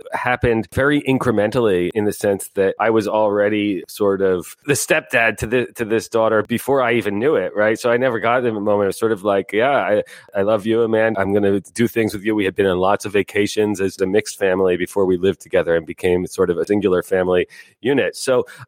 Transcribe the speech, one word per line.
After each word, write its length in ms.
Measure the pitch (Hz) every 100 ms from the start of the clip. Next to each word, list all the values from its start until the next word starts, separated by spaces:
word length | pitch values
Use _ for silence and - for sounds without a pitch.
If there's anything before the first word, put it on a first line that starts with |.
| -
happened 560 | - 123 123 123 113 104
very 300 | - 139 147
incrementally 880 | - 131 127 107 107 127 113 90 87
in 120 | 110 104
the 80 |
sense 360 | - 104 98 -
that 220 | - 95 -
I 120 | 110
was 160 | 113 98
already 760 | 107 107 104 101 107 104 92 -
sort 340 | - 101 98
of 340 | 95 92 - - -
the 80 |
stepdad 640 | 139 - 160 - 123 113 107
to 100 | 113
the, 180 | 123 117
to 120 | - 110
this 220 | 110 -
daughter 360 | 113 110 107
before 380 | 104 117 - 135
I 100 | 120
even 260 | 120 104 101
knew 160 | 131 127
it, 200 | 90 101
right? 240 | 107 113
So 120 | 123
I 60 | 120
never 220 | 131 117
got 220 | 113 123
the 100 | 120
moment. 340 | 107 104 104 98
It 20 |
was 120 | -
sort 120 | 113
of 120 | 104
like, 280 | 101 98 95
"Yeah, 180 | 101 131
I, 320 | 131 92 104 - - - 101
I 80 |
love 220 | 101 110 107
you, 140 | 113
Amanda. 360 | 113 110 113 104
I'm 140 | 95
gonna 280 | 101 101 98
do 260 | - - 117
things 260 | 117 107
with 100 | 101
you." 120 | 104 107
We 100 | 95
had 100 | 92
been 120 | 98
on 100 | 90
lots 280 | 92 101 101
of 80 |
vacations 680 | 101 95 104 104 110 107 92
as 180 | 95 -
a 80 | 92
mixed 300 | 104 - -
family 400 | 98 92 95 87
before 280 | 90 101 95
we 120 | 90
lived 240 | 95 85
together 340 | - 95 82 85
and 100 | 80
became 420 | 87 92 90 90
sort 240 | - 90
of 80 | 82
a 60 | 80
singular 360 | 104 95 90
family 460 | - 92 92 90 - - - _
unit. 360 | 117 139 92 -
So 300 | - 127 - -